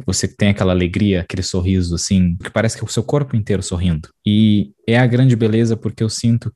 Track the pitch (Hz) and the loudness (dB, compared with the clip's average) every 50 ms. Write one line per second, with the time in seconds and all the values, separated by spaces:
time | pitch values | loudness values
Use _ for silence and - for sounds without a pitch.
0 | - - 92 - - 92 - - 104 101 101 - 101 92 90 90 90 87 92 98 | -6 -6 -4 -4 -4 -4 -2 0 0 0 2 2 2 2 2 2 0 0 -2 0
1 | 104 101 95 90 92 - - 95 90 - - 92 87 95 95 92 87 85 85 80 | 0 0 0 0 -2 -6 -8 -8 -6 -4 -4 -2 0 0 0 0 0 -2 -4 -4
2 | - - 98 92 90 87 85 92 - - - 107 107 113 - - 110 - - 117 | -2 0 2 2 2 2 0 -2 -6 -6 -2 -2 0 -2 -2 -4 -8 -6 -4 -4
3 | - - 147 147 143 135 123 110 101 - 101 90 90 - 92 85 90 90 80 76 | -2 0 0 -2 -2 -2 -4 -4 -2 -2 -2 -4 -4 -4 -4 -2 0 0 -2 -2
4 | - - _ _ - 104 104 107 110 107 104 101 98 - - _ - 113 113 120 | -6 -12 _ _ -2 0 2 4 4 4 4 2 0 -4 -8 _ -2 0 2 4
5 | 127 117 120 123 131 131 120 107 117 107 107 113 117 113 113 113 - 107 - - | 4 4 2 4 4 4 4 2 2 2 2 2 2 0 -2 -2 -4 -6 -4 -4
6 | 113 107 - - - 117 117 117 - 113 - | -4 -4 -4 -2 0 0 0 0 -2 -6 -12